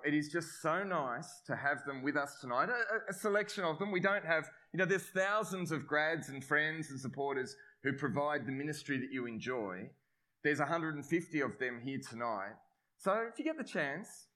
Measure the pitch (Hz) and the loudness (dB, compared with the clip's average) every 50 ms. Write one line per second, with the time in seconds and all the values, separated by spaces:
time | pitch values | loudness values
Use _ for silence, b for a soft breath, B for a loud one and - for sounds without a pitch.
0 | - 147 147 151 147 147 151 170 160 160 - - - 160 156 180 202 196 185 160 | 0 2 2 2 2 2 -2 -2 -2 -4 -8 -4 0 0 2 2 0 0 0 0
1 | 143 127 120 120 - - - - - - 135 113 123 143 147 143 - 139 139 131 | 0 0 -2 -4 -6 -8 -12 -14 -6 -4 -4 0 2 0 0 0 -2 -6 -6 -2
2 | 127 139 139 143 143 139 - - - 127 120 123 180 190 247 240 226 202 214 220 | -2 0 2 2 0 0 -4 -8 -6 0 2 2 2 2 2 0 0 0 0 -2
3 | 214 - 190 190 - 214 202 208 208 208 - - 185 165 156 151 196 208 202 180 | -2 -4 -6 -2 0 2 2 2 2 0 -2 0 0 0 0 0 0 0 2 2
4 | 180 196 196 202 - 160 165 160 151 - B B B B - 160 190 175 190 185 | 4 4 2 2 2 2 2 2 2 -2 B B B B 0 2 4 4 4 2
5 | - - - 185 190 196 208 214 214 160 170 185 180 160 160 147 135 135 147 147 | 2 0 0 0 2 4 2 2 2 0 -2 -2 -2 0 -2 -2 0 2 2 2
6 | 151 156 165 165 - 147 139 135 131 - 151 147 151 156 160 160 156 - 135 131 | 4 4 2 0 -2 -6 -8 -8 0 2 4 4 4 4 2 -2 -6 -6 -6 -6
7 | 131 123 - 139 139 139 139 135 127 131 - B B B B B - - 139 135 | -6 -4 -2 0 0 2 2 2 0 -2 -4 B B B B B 0 0 0 2
8 | 143 143 101 143 143 147 147 147 - 110 135 135 143 151 151 151 - - 143 131 | 0 0 2 2 2 2 0 0 -2 -2 -4 -2 -2 -4 -4 -6 -4 -2 -2 -2
9 | 123 131 131 131 123 120 113 110 - 117 131 127 107 98 90 92 - - - _ | -2 -2 -4 -4 -4 -4 -4 -4 -2 -2 -2 -2 -2 -2 -4 -6 -8 -10 -12 _
10 | _ _ _ _ _ _ _ _ - 147 147 131 151 139 170 170 160 160 156 147 | _ _ _ _ _ _ _ _ 2 2 4 4 4 2 2 2 0 0 -2 -4
11 | 135 - 170 160 - - 156 151 139 127 - - 127 123 123 120 117 135 135 135 | -2 0 2 0 2 0 0 0 0 0 0 -2 -2 -2 -2 -4 -4 -4 -4 -4
12 | 135 - 117 113 120 120 110 101 95 101 110 - - _ _ _ _ _ _ _ | -6 -6 -6 -4 -2 -2 -2 -2 -2 -6 -8 -12 -16 _ _ _ _ _ _ _
13 | - 196 190 220 226 233 - - 302 311 320 311 240 - - 190 151 139 139 170 | 0 0 2 2 0 -2 -4 -4 -2 -2 -2 -2 -6 -4 -2 0 0 0 -2 -4
14 | 220 - - - - - _ | -8 -10 -14 -18 -20 -20 _